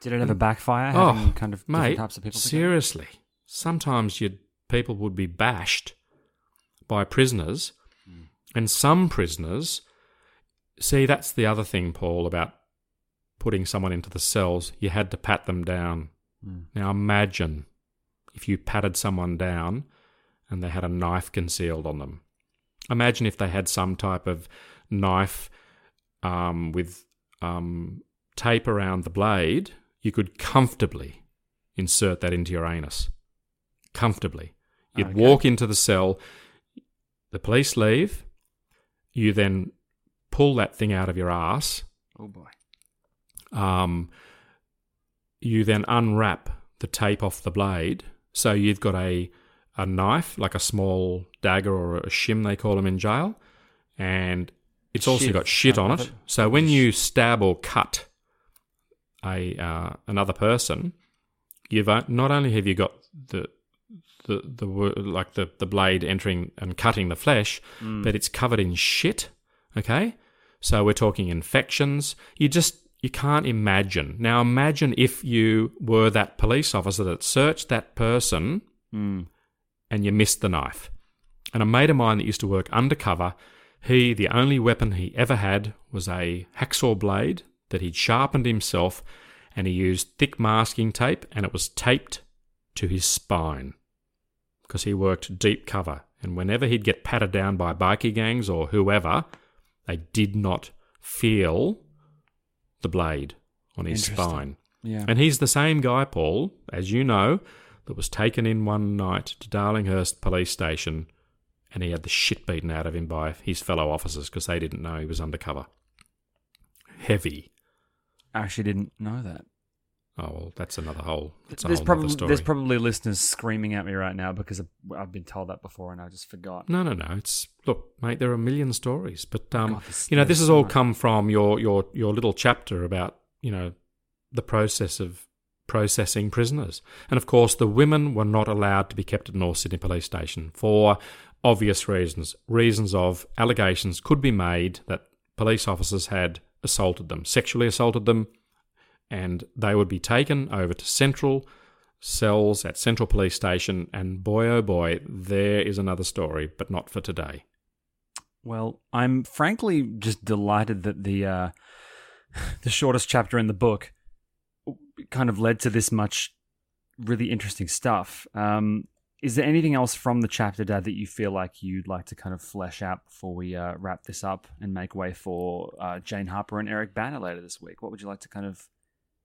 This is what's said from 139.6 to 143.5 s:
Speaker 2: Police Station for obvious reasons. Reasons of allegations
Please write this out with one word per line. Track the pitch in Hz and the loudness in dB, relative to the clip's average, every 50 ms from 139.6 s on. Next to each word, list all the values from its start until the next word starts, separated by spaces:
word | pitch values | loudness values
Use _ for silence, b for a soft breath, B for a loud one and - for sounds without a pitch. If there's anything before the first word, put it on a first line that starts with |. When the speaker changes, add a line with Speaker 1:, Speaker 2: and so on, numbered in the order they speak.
| - 85 92 | -4 -4 -6
Speaker 2:
Police | 87 - 90 87 85 - | -4 -2 -2 -2 -2 -4
Station | - - 82 82 82 - 85 80 80 - | -6 -6 -6 -6 -6 -8 -8 -10 -10 -8
for | - - 107 107 107 107 104 101 - B B B B B B B B - | -2 2 4 6 8 8 6 6 4 B B B B B B B B 4
obvious | 123 117 101 110 104 95 - - | 4 4 6 4 2 2 0 0
reasons. | - 101 92 90 82 80 101 90 - - _ _ | -2 0 0 0 -2 -4 -8 -10 -10 -12 _ _
Reasons | - 113 117 117 117 107 104 107 95 95 | 0 2 4 4 4 4 4 0 0 2
of | 92 90 90 90 - - - - | 2 2 2 0 -2 -8 -10 -4
allegations | - 117 120 | 0 0 0